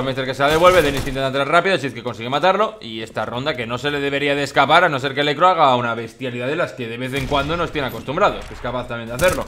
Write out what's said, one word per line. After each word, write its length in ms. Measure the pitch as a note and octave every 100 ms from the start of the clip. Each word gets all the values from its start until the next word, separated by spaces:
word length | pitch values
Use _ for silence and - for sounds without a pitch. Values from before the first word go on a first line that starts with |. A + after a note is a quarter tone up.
Mister 220 | C3+ B2+ C3
que 100 | C3
se 80 |
la 60 | C#3+
devuelve. 340 | D#3+ F3+ F#3
Dennis 180 | C#3+ C#3
que 80 | B2
intenta 180 | C3+ C3+
entrar 200 | C3+ C#3
rápido. 300 | E3+ F#3 F3+
Chiz 140 | C3
que 120 | A2+
consigue 260 | A#2 A2 A#2
matarlo. 480 | C#3+ F3+ F#3+ A3 -
Y 220 | A2+ A2
esta 240 | A2 A#2+ A2
ronda 300 | A#2+ C#3+ B2+
que 100 | A2+
no 140 | A#2+
se 100 | C#3+
le 100 | C#3+
debería 360 | C#3 C#3 C#3+ C#3+
de 80 |
escapar, 400 | C#3 D3 C#3 D#3+
a 60 | F3+
no 100 | C#3
ser 160 | C#3 C#3
que 80 |
Necro 240 | D3 D3 F3+
haga 280 | E3+ C#3+ B2
una 200 | A#2+ A#2
bestialidad 500 | A2+ - B2+ A#2+ B2
de 100 | D#3+
las 180 | D#3
que 140 | - A2+
de 100 | A#2
vez 180 | B2+ C#3
en 100 | C3
cuando 320 | C#3+ C#3 E3+
nos 140 | D#3+
tiene 160 | D3+ B2+
acostumbrados, 580 | A2+ A#2+ D3 G#3 G#2 -
que 80 |
es 60 | G#2+
capaz 280 | B2 B2 A#2+
también 220 | A#2 A2+
de 60 | B2
hacerlo. 280 | F3+ C#3+